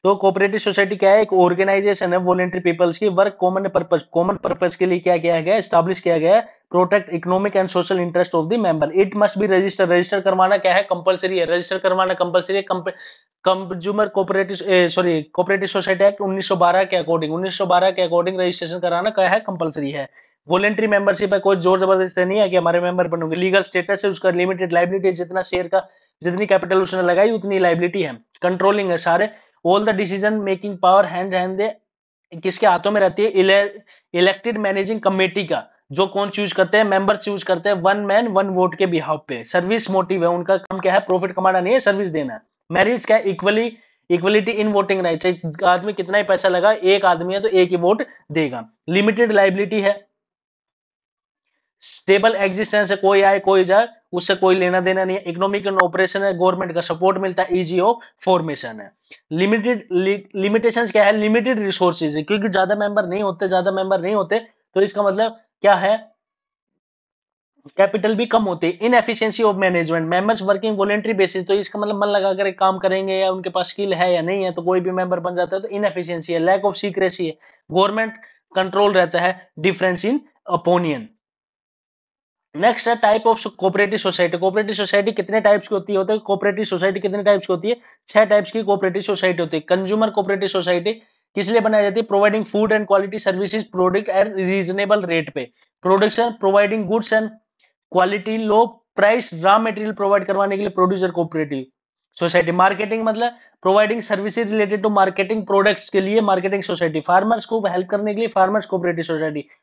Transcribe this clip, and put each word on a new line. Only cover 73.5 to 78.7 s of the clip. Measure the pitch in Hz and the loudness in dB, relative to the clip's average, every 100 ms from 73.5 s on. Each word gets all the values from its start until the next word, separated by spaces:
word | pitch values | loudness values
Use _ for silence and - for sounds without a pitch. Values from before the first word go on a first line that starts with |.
| 180 175 | -4 -6
skill | - 202 | -4 -4
है | 170 180 | 0 2
या | 175 | 2
नहीं | 165 196 | 0 -2
है, | 185 | -4
तो | 175 | -4
कोई | 170 185 | 0 0
भी | 180 | 0
मेंबर | 185 180 180 | -4 -2 -4
बन | 175 180 | -4 -4
जाता | 175 196 | -4 -4
है, | |
तो | 190 | -6
इनएफिशिएंसी | 202 208 180 170 170 160 | -4 -2 -4 -6 -8 -4
है। | 165 | -2
Lack | 170 190 196 | 2 2 0
of | 196 | -2
secrecy | 202 185 185 175 | -6 -2 -2 -2
है, | 165 156 _ _ _ | -8 -8 _ _ _
Government | 165 196 214 220 214 - _ _ 190 | 0 0 0 -6 -8 -20 _ _ -4
control | 190 | -2